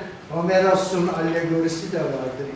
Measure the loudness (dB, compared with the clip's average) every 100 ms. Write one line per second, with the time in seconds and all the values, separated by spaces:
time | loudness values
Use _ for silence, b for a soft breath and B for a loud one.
0 | -6 -14 -8 -2 2 4 6 4 2 0
1 | 0 0 0 0 0 0 0 -2 -4 -2
2 | -2 -2 -4 -6 -8